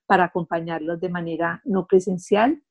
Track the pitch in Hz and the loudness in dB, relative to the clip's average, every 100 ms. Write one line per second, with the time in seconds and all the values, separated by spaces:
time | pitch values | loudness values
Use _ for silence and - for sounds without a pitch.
0 | - 190 175 185 165 170 165 165 156 170 | 0 2 2 -2 -4 -4 -4 -6 -6 -4
1 | 180 175 165 160 170 - 294 190 175 185 | -4 -4 -4 -4 -4 -4 -2 -2 2 2
2 | 190 180 - 208 247 320 _ | 2 -4 0 2 4 0 _